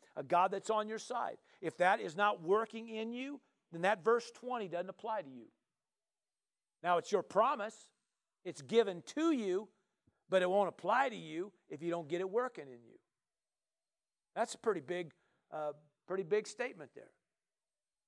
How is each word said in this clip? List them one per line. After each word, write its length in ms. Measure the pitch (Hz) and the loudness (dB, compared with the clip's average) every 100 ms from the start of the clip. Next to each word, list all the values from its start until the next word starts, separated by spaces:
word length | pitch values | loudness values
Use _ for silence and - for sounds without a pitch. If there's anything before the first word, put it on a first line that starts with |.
| _ - | _ -10
a 60 | |
God 280 | 139 175 190 | 2 4 4
that's 180 | 196 202 | 2 0
on 200 | 214 214 | 0 0
your 100 | 220 | -6
side. 380 | - 240 226 - _ _ | -6 -4 -4 -8 _ _
If 160 | 160 - | -6 2
that 240 | 180 226 | 4 4
is 160 | 185 160 | 0 2
not 260 | 208 196 | 2 2
working 460 | 165 208 220 226 226 | 2 2 2 -6 -8
in 240 | 220 226 | -6 -6
you, 260 | 247 269 285 _ _ _ | -6 -8 -10 _ _ _
then 120 | 165 | 0
that 200 | 185 214 | 2 4
verse 260 | 160 233 233 | 4 2 0
twenty 360 | - 247 240 190 | -10 -8 -6 -4
doesn't 220 | 170 185 | -6 -6
apply 320 | 185 226 220 | -8 -6 -6
to 80 | 139 | -6
you. 160 | 127 107 _ _ _ _ _ _ _ _ _ _ _ _ _ | -12 -18 _ _ _ _ _ _ _ _ _ _ _ _ _
Now, 140 | 170 175 | 0 2
it's 120 | - | 2
your 140 | 202 | 0
promise, 640 | - 190 240 285 214 - - _ _ _ _ _ | 2 4 4 2 -4 -10 -20 _ _ _ _ _
it's 180 | 180 143 | -12 -12
given 400 | 131 226 202 175 - 285 | 2 4 4 0 -6 0
to 160 | 330 | 2
you, 380 | 269 202 185 214 _ _ _ _ _ _ | 2 2 0 -2 _ _ _ _ _ _
but 120 | 185 | 2
it 80 | 180 | 4
won't 180 | 202 180 | 4 2
apply 400 | - 175 240 277 | 0 0 2 2
to 80 | 196 | -2
you 380 | 160 156 202 - _ | -8 -8 -8 -12 _
if 120 | 151 | -8
you 80 | 170 | -4
don't 200 | 170 147 | -4 -2
get 100 | 175 | -4
it 100 | 190 | -2
working 360 | 214 247 180 139 | -2 -2 -6 -14
in 180 | 120 | -16
you. 160 | 113 107 _ _ _ _ _ _ _ _ _ _ _ _ _ - | -20 -20 _ _ _ _ _ _ _ _ _ _ _ _ _ -4
That's 200 | 226 - | -4 -2
a 20 | |
pretty 240 | 226 180 | -2 -2
big, 320 | 131 175 165 - _ _ _ | -4 -6 -8 -14 _ _ _
uh, 180 | 151 151 147 _ _ - | -8 -8 -8 _ _ -8
pretty 180 | 190 | -6
big 240 | 160 208 214 | 0 -2 -2
statement 440 | - - 185 139 - | -6 -8 -10 -18 -18
there. 160 | - _ _ _ _ _ _ _ _ _ | -20 _ _ _ _ _ _ _ _ _